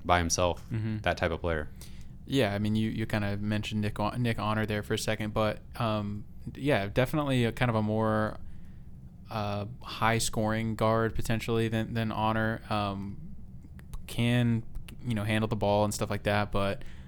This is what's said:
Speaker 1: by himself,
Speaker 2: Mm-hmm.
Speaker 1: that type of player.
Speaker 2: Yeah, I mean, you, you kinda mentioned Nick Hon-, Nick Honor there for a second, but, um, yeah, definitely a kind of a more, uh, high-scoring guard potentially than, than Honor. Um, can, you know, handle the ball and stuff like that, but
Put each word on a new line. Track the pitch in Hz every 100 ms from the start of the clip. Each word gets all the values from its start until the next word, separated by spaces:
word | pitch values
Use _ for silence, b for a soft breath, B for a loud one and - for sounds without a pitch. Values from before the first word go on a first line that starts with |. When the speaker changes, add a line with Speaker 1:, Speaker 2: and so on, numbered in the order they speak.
| 92
Speaker 1:
by | 87
himself, | 85 - 90 82 -
Speaker 2:
Mm-hmm. | 113 110 107
Speaker 1:
that | 90 85
type | 90
of | 82
player. | 87 80 73 B B B B B -
Speaker 2:
Yeah, | 135 107
I | 101
mean, | 107 110
you, | 110
you | 110 110
kinda | 110 101 101
mentioned | 104 107 110 107
Nick | 104 -
Hon-, | 104 123
Nick | 120 110
Honor | 104 107 107
there | 107
for | - 107
a |
second, | - 107 107 110
but, | 107 - - -
um, | 113 107 104 101 - - - -
yeah, | 139 117 101
definitely | 123 123 156 143 127 113
a |
kind | 110 123
of | 110
a |
more, | 107 110 110 110 107 - B B B B B B - - -
uh, | 113 104 101 104 123
high-scoring | - - 110 113 - 120 107 110 113 107
guard | 110 113 113
potentially | - - 110 - 113 113
than, | 113 110
than | 117 110
Honor. | 104 110 110 110 113 -
Um, | 107 101 98 98 - - - - - - - - - -
can, | - 120 120 120 113 - - - - 123
you |
know, | 110 104
handle | 110 110
the | 107
ball | 101 101
and | 104
stuff | - 107
like | 101
that, | 104 104 101
but | 101 98 98 B B